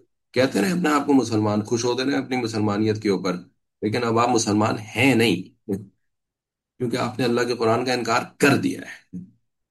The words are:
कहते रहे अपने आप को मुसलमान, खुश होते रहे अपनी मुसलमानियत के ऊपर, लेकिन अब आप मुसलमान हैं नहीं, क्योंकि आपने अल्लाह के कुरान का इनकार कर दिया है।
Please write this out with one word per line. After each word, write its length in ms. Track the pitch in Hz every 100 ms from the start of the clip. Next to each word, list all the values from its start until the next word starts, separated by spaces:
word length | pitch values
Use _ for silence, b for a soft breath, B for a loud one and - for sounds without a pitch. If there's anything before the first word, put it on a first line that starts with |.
| _ _ _
कहते 260 | 123 135 196
रहे 100 | 196
अपने 180 | 175 160
आप 180 | 147 139
को 60 |
मुसलमान, 500 | 135 110 110 107 104
खुश 220 | 107 120
होते 200 | 123 120
रहे 120 | 131 139
अपनी 200 | 127 127
मुसलमानियत 640 | 113 110 107 104 110 107
के 100 | 107
ऊपर, 260 | 92 92 90 - _ _ _
लेकिन 180 | 110 123
अब 160 | 117 113
आप 100 | 123
मुसलमान 480 | 117 107 104 110 -
हैं 400 | - 110 135 113
नहीं, 340 | 117 87 - _ - 98 - _ _ _ _ _ _ _ _ _
क्योंकि 180 | 123 123
आपने 280 | 117 113
अल्लाह 200 | 120 120
के 100 | 120
कुरान 300 | 117 113 113
का 100 | 127
इनकार 420 | 123 113 123 - _
कर 160 | 147 123
दिया 240 | - -
है। 440 | - - _ 92 90 _ _ _ _